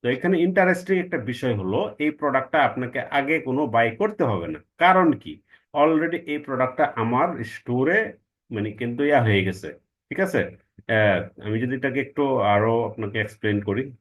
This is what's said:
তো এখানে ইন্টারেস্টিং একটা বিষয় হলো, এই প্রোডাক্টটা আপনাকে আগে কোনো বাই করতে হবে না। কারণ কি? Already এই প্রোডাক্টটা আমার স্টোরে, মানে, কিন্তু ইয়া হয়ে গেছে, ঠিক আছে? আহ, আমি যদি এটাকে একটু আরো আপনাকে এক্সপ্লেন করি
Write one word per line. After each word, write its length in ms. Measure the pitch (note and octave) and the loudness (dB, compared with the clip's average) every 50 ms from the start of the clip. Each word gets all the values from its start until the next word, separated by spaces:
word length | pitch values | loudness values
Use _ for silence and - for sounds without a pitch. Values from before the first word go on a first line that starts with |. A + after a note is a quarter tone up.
তো 80 | - A#2+ | 0 -2
এখানে 320 | C3 C3 - F3+ F#3 E3+ | -2 0 0 0 2 2
ইন্টারেস্টিং 580 | E3+ F#3 F3+ G3 F#3 F3+ F3+ F3+ - - F#3+ F#3 | 2 2 4 4 4 4 2 0 0 0 0 0
একটা 180 | F3+ F3+ - D3+ | 0 -2 -4 -6
বিষয় 380 | G#2+ A2+ A#2+ - - B2+ A#2 | -4 -6 -8 -4 -2 -2 -2
হলো, 400 | G2+ F#2+ F#2+ G2+ C3+ G3+ G#3 - _ | -2 -2 -2 -2 -2 -2 -4 -6 _
এই 120 | D3 D3+ | -4 -4
প্রোডাক্টটা 520 | D3 - D3+ C#3+ C3 C3+ C3+ - - D#3 D3 | -2 -2 -4 0 0 0 -2 0 2 2 2
আপনাকে 360 | E3 - C3 B2+ A#2 - C3+ | 2 0 -2 -8 -6 -6 -8
আগে 400 | - - - C#3+ C#3 C#3 D#3+ D#3 | -8 -2 -2 -2 0 0 -2 -2
কোনো 280 | - C3 B2+ C3+ D3+ B2+ | -2 -2 -2 -2 -2 0
বাই 280 | A2 A2+ A#2 A2+ A2+ | 2 2 2 2 2
করতে 280 | - G3+ G#3+ G#3 - E3+ | 0 -2 -2 0 0 0
হবে 240 | B2+ G#2+ F#2 E2 D#2+ | 0 0 -2 -4 -6
না। 120 | D#2 D2+ _ _ _ _ | -10 -10 _ _ _ _
কারণ 360 | E3 F3+ F#3 F#3 F#3 E3 C#3 | 4 6 6 6 4 4 2
কি? 280 | G#2 - - - - _ _ - _ _ _ _ | 0 -4 -16 -16 -16 _ _ -20 _ _ _ _
Already 440 | D3+ D3 D#3 E3 D#3 D#3+ D#3+ E3 E3 | 2 2 4 4 2 0 -2 -4 -6
এই 200 | E3+ C#3+ D3 D3 | -6 -6 -8 -8
প্রোডাক্টটা 560 | D3 C#3 C3+ B2 B2+ B2+ - - - - - | -6 -6 -2 -2 -2 -2 0 0 -2 -2 0
আমার 480 | - A2+ A2+ A#2+ B2+ D#3 F3+ E3 C3 A#2 | -2 -2 0 2 0 0 0 -2 -6 -8
স্টোরে, 720 | G#2+ - - _ - A#2+ B2+ C3 D3+ F3+ G#3+ A3 G#3 - _ _ _ _ _ _ _ | -10 -12 -14 _ -4 -2 0 2 2 2 0 0 -2 -8 _ _ _ _ _ _ _
মানে, 200 | - G#2+ G#2 G#2+ | -6 -6 -4 -6
কিন্তু 320 | G#2 - B2 A#2+ A#2+ B2 C#3+ | -6 -6 -6 -6 -2 -2 0
ইয়া 200 | D3 D3 C3+ A#2+ | 4 4 4 4
হয়ে 200 | A2 G#2 G2 F#2 | 4 4 2 2
গেছে, 300 | G2 F#2 G2 - D#2 D2 - _ _ _ _ _ _ | 0 -4 -6 -10 -14 -14 -14 _ _ _ _ _ _
ঠিক 100 | - - | -4 -2
আছে? 380 | F#3+ F#3 - B2 - A2 - - _ _ _ - | -2 0 0 -2 -2 -2 -6 -18 _ _ _ -20
আহ, 600 | - - A#2 G#2+ G#2+ G#2 F#2+ F2 F2 - _ - | -6 0 2 4 4 4 4 2 -2 -6 _ -12
আমি 180 | - G#2 G#2+ A2+ | -8 -4 -2 -2
যদি 160 | B2 B2 C3 | -2 -2 -4
এটাকে 240 | C3 C3 C#3 B2 C#3 | -2 -4 -2 -2 -2
একটু 380 | C3 C3+ - - C#3+ C#3 C3 A#2+ | -6 -4 -2 -2 0 0 2 2
আরো 460 | G2+ G2+ G2+ G2+ G#2+ A2+ A#2 A#2 A#2 | 2 4 4 4 4 4 2 0 0
আপনাকে 360 | G#2+ G#2 - A2 G2+ G#2 A2+ | -2 -6 -6 -8 -6 -4 -4
এক্সপ্লেন 420 | G#2 - - _ - G#2+ G#2 G2+ | -4 -4 -6 _ -2 0 0 0
করি 300 | G2+ G#2 G2 A2 C3+ C#3+ C3 _ | 0 -2 -2 -2 -4 -6 -10 _